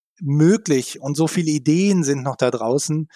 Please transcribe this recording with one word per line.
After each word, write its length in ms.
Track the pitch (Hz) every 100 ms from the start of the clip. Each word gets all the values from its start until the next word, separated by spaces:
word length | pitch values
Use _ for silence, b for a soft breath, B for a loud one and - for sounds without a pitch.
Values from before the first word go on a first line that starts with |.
| _ _
möglich 760 | 143 147 160 220 180 131 - -
und 160 | 135 147
so 80 | 160
viele 240 | 180 156
Ideen 540 | 151 139 165 202 185
sind 180 | 139 143
noch 140 | 135 123
da 160 | 123
draußen. 560 | 117 113 139 - 156 156